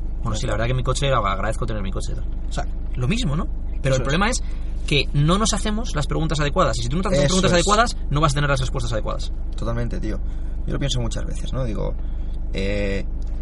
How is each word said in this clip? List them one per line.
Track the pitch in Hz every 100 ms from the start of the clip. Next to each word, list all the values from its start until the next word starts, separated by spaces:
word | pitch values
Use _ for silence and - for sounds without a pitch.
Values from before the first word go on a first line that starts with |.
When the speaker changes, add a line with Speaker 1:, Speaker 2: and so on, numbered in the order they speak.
| - -
Speaker 1:
Bueno, | 117 107
sí, | 120
la |
verdad | 110 117
que | 127
mi |
coche, | 120 - 139
agradezco | 127 98 95 104 - 165
tener | 107
mi | 95
coche, | 107 -
tal. | - - - -
O |
sea, | - - - - -
lo | 123
mismo, | 226 202 147
¿no? | 220
Pero | -
Speaker 2:
Eso | - - 135
Speaker 1:
el |
Speaker 2:
es. | 131
Speaker 1:
problema | - 180 208
es | 170 - - - - -
que | 143 -
no | 143 151 190
nos | 220
hacemos | 214 214 214 214 151
las | 139
preguntas | 147 160 156
adecuadas. | 143 180 151 113
Y |
si | -
tú | 156
no |
te | 202
haces | 185
las | 143
Speaker 2:
Eso | 185
Speaker 1:
preguntas | 180
Speaker 2:
es. | 175
Speaker 1:
adecuadas, | 170 208 240 - -
no | 143
vas | 156
a | 143
tener | 143
las | 135
respuestas | 127 - 110
adecuadas. | 110 120 139 - - - -
Speaker 2:
Totalmente, | 107 117 117 180
tío. | 113 110 - - - - -
Yo |
lo | 139
pienso | 135 127
muchas | 113 - -
veces, | - -
¿no? | 123
Digo, | 123 101 95 - - - - - -
eh, | - 98 101 101 98 - - - -